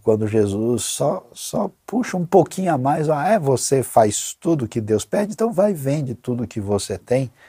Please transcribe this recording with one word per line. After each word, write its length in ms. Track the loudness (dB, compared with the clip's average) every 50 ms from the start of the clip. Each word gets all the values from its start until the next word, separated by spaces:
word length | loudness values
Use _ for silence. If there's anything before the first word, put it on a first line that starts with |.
| _
quando 260 | 2 2 2 2 0
Jesus 560 | 2 2 2 2 2 0 0 0 -2 -2 -2
só, 440 | -6 -4 -2 -2 -2 -2 -4 -8 -14 -18
só 380 | -14 -14 -8 -4 -4 -4 -4 -6 _ _
puxa 320 | -6 -4 -4 -4 -2 -4
um 80 | -6 -4
pouquinho 480 | 4 6 4 4 4 0 -4 -2 0 0
a 60 | 0
mais, 320 | 0 0 0 0 0 0
"Ah, 180 | 0 0 2 2
é, 100 | 2 2
você 440 | 2 2 0 0 2 0 0 0 0
faz 540 | 2 4 4 4 4 2 -2 -6 -8 -12 -6
tudo 300 | -2 -2 0 0 0 -4
que 120 | -4 -6
Deus 240 | -2 0 0 0 0
pede, 280 | -2 -2 -2 -2 -2 -2
então 200 | -2 -2 -2 2
vai, 220 | 2 2 2 0
vende 400 | -2 -2 -2 -2 -2 -2 -6 -8
tudo 320 | -8 _ -6 -4 -4 -4
que 140 | -6 -6 -8
você 360 | -2 0 -2 -2 -2 -4 -8
tem 360 | -10 -4 -2 0 0 0 -2 -8 _ -20